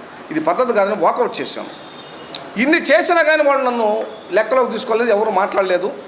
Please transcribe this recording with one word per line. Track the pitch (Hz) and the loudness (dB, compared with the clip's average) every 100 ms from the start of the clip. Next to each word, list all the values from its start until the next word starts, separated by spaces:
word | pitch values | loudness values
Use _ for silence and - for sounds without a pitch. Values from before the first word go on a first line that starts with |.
| - - - | -18 -18 -6
ఇది | 156 | -2
పద్ధతి | 156 180 254 | 0 0 0
కాదని | 208 196 | 2 0
వాకౌట్ | 208 - 247 226 - | 2 0 2 -2 -2
చేశాను. | 123 110 101 - - - - - - - - 190 | -8 -8 -12 -14 -18 -18 -18 -18 -14 -14 -8 -2
ఇన్ని | 262 330 | 2 2
చేసినా | - 302 320 339 | 4 4 4 4
కానీ | 302 311 | 4 4
వాళ్ళు | 285 269 | 4 2
నన్ను | 254 240 214 220 - - - | 0 0 0 0 -4 -12 -2
లెక్కలోకి | 185 214 262 240 | 0 2 2 2
తీసుకోలేదు, | 226 - 226 240 | -2 -2 0 2
ఎవరు | 202 220 | 2 2
మాట్లాడలేదు | 190 196 - 190 180 202 - | 2 2 0 0 0 -2 -8